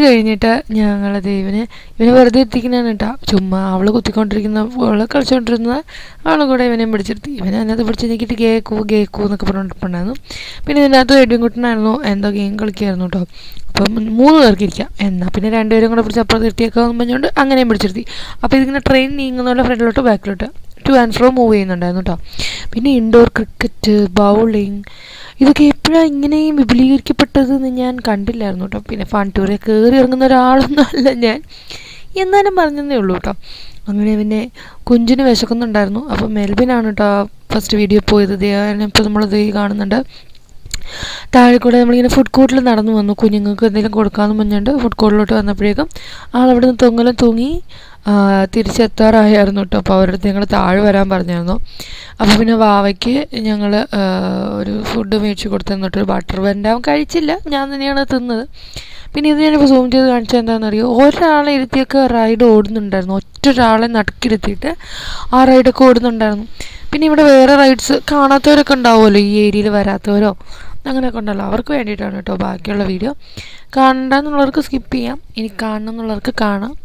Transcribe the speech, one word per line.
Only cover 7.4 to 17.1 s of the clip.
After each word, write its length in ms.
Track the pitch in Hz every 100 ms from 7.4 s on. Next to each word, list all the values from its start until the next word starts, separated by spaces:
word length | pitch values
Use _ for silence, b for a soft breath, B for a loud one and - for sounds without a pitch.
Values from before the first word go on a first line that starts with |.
| 185 208
അതിനകത്ത് 240 | 220 226 220
പിടിച്ച് 220 | 220 240
നീക്കിയിട്ട് 260 | 226 220 233
"ഗേക്കു, 340 | 226 226 220 214 208
ഗേക്കു" 300 | 214 202 - 208
എന്നൊക്കെ 200 | 202 196
പറഞ്ഞിട്ടുണ്ടായിരുന്നു. 680 | 190 190 - 185 175 180 269 B B B B -
പിന്നെ 160 | 294
ഇതിനകത്ത് 340 | 285 269 254 269
എഡ്വിൻകുട്ടനായിരുന്നു 680 | 247 233 233 233 247 226 214 233 277
എന്തോ 180 | 196 202 202
ഗെയിം 160 | 196 208
കളിക്കുകയായിരുന്നു 460 | 214 202 202 185 180
കേട്ടോ. 100 | 190 175 B B B B
അപ്പം 280 | - 202 226 220 226
മൂന്ന് 180 | 269 311
പേർക്ക് 220 | 254 190 202
ഇരിക്കാം, 240 | - - - 202
എന്നാൽ 240 | 185 180 -
പിന്നെ 160 | 208 226
രണ്ടുപേരും 320 | 220 220 226
കൂടെ 100 | 233 220
പിടിച്ച് 160 | 220 226
അപ്പുറത്ത് 240 | 226 226
ഇരുത്തിയേക്കാമെന്ന് 520 | - 226 233 240 233
പറഞ്ഞുകൊണ്ട് 260 | 240